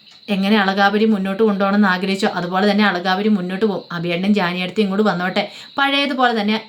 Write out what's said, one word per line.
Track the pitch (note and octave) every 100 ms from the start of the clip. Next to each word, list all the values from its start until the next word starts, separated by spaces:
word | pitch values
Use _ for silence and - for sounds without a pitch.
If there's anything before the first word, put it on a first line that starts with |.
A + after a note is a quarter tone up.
| - - -
എങ്ങനെ | F#3+ G3 G#3+
അളകാപുരി | F#3+ G3 G3+ G#3
മുന്നോട്ട് | A3 G3+ G3 G3
കൊണ്ടുപോകണമെന്ന് | A3 G3 G3 G#3 G3+
ആഗ്രഹിച്ചോ, | F3+ F#3+ G3 G#3+
അതുപോലെ | F#3 F3 F#3 G#3
തന്നെ | G3+
അളകാപുരി | G3+ F3+ F#3 F#3 G#3+
മുന്നോട്ട് | G3+ F3+ F#3+
പോകും. | G#3+ F3+ -
അഭിയേട്ടനും | E3+ E3+ F3 G3
ജാനിയടുത്തും | G#3 F3 F3+ F3+ G#3+
ഇങ്ങോട്ട് | G3 G3
വന്നോട്ടെ, | G#3+ F3 F3+ G3+ - - - -
പഴയതുപോലെ | C#4 C#4 C#4 C4 B3 A3+
തന്നെ | G3+ A3